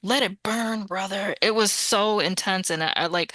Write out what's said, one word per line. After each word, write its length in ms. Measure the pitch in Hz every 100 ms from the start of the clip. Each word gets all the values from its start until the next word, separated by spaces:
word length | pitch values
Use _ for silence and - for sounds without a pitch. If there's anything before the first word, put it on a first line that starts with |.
Let 220 | 190 262
it 180 | 226 196
burn, 400 | 214 226 226 220 208
brother. 500 | 185 190 190 196 -
It 120 | 202
was 180 | 220 208
so 480 | - - 214 208 208
intense, 500 | 160 185 - 190 185
and 120 | 160
I, 100 | 156 -
I, 100 | 170
like 260 | 175 165